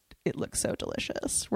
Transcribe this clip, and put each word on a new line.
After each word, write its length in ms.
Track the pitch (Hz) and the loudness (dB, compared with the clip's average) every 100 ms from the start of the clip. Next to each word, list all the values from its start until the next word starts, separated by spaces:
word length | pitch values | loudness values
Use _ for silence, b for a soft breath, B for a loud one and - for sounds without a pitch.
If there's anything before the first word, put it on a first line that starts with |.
| _ - - | _ -4 -2
it 100 | - | 0
looks 240 | - - | 0 2
so 160 | - - | 2 2
delicious 760 | - - - - - - - | -2 -2 -2 -2 0 0 0